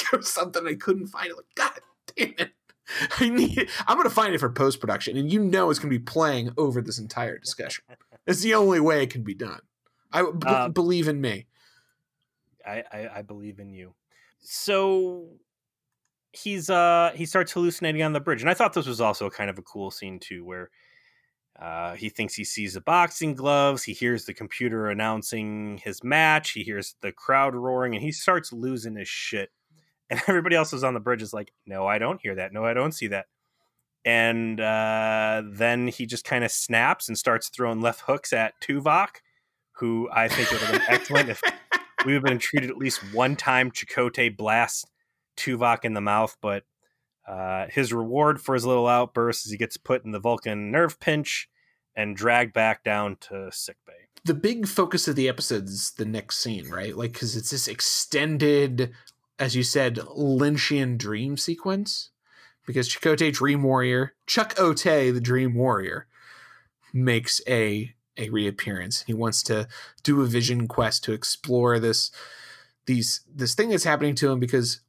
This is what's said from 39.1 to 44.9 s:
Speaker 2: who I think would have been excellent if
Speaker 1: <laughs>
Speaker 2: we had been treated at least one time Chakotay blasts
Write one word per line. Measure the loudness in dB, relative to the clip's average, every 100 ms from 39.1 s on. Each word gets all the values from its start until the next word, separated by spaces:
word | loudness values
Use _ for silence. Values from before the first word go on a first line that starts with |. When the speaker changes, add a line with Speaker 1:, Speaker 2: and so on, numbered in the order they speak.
| -4 _ _ _ _ _
Speaker 2:
who | -4 -2 0 0
I | 2 2
think | 2 0
would | 0
have | 0
been | 0 2
excellent | 2 2 2 2
if | 0
Speaker 1:
<laughs> | -4 -4 -4 -6 -4 -4 0
Speaker 2:
we |
had | 2
been | 2 0
treated | 0 0 -2
at | -2
least | -4 -4 -2
one | 2 2
time | 2 2 2 2
Chakotay | -2 -4 0 0 2 0
blasts | 0 2 2 2 -2 -10